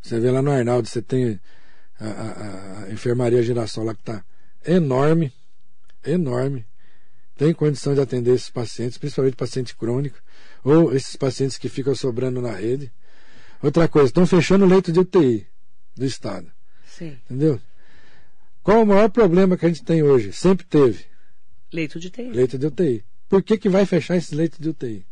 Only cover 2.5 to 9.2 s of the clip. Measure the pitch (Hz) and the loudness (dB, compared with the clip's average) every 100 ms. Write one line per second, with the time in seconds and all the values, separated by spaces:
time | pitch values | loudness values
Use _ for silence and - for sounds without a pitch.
2.5 | 95 98 95 98 107 127 120 120 120 117 | -10 -10 -10 -10 -6 -2 0 4 4 2
3.5 | 120 110 - 110 107 - 107 - - - | 0 -2 -4 -4 -4 -8 -8 -8 -10 -10
4.5 | - - 180 151 127 147 165 151 - - | -8 2 2 4 4 4 4 0 -6 -14
5.5 | - - - - - - 175 147 123 135 | -12 -12 -12 -10 -8 -2 0 0 0 -2
6.5 | 135 110 - - - - - - - 147 | -4 -8 -10 -10 -10 -10 -10 -10 0 2
7.5 | 170 151 139 - 107 135 127 120 127 - | 4 0 0 0 0 0 0 2 2 2
8.5 | - 113 - 117 - 147 139 | -6 -6 -4 -6 -4 -4 0